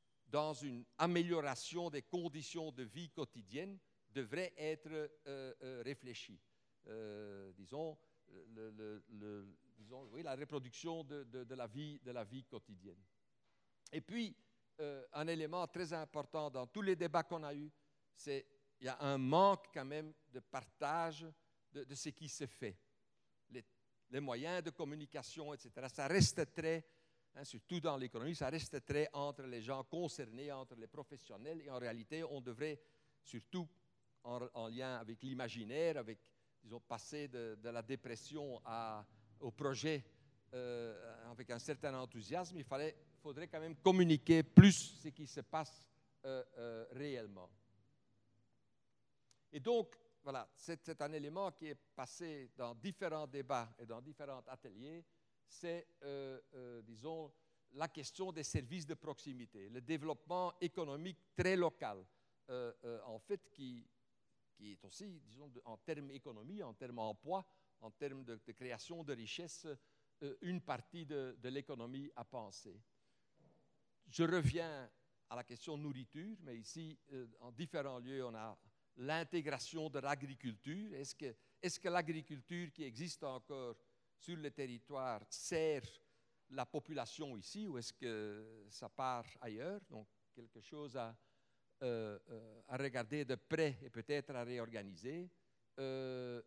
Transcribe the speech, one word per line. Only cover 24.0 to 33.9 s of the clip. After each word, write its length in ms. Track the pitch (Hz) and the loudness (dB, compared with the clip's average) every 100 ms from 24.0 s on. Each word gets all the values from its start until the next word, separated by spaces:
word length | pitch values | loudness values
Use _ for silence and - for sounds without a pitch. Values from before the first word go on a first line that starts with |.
| - | -6
les 100 | 131 | -2
moyens 420 | 139 120 156 180 | 0 0 0 0
de 80 | 165 | -2
communication, 840 | 151 143 151 147 156 - 160 147 | -4 -4 -4 -6 -8 -8 -8 -8
et 40 | 143 | -8
cetera, 300 | 131 123 131 | -10 -8 -6
ça 180 | - 139 | -2 6
reste 460 | 185 - - 151 | 8 8 6 0
très... 320 | - 160 165 - - _ _ _ | 0 2 2 -2 -20 _ _ _
Hein, 100 | 139 | -14
surtout 360 | 143 113 - 175 | -12 -10 -4 0
dans 160 | 160 147 | 2 0
l'économie, 380 | 196 117 139 | -2 -2 -2
ça 140 | 165 135 | 0 0
reste 360 | 160 - 139 | -2 -4 -6
très 240 | - 147 151 | 0 2 2
entre 300 | - 143 139 | 0 -4 -4
les 200 | 131 120 | -6 -6
gens 220 | 110 135 | -4 -4
concernés, 680 | 127 165 170 - 117 117 143 | -2 -2 -2 -2 -8 -8 -6
entre 220 | 135 123 | -6 -8
les 120 | 117 110 | -12 -12
professionnels. 760 | 151 - 139 - 104 139 165 | -12 -12 -14 -14 -12 -8 -8
Et 80 | 143 | -6
en 80 | 127 | -4
réalité, 460 | 120 113 107 160 | -4 -4 -4 -4
on 160 | 156 139 | -4 -6
devrait, 400 | 123 113 156 143 - - _ _ | -6 -4 -4 -4 -12 -20 _ _
surtout 460 | - 180 - 180 165 - _ | -10 -10 -4 -4 -4 -8 _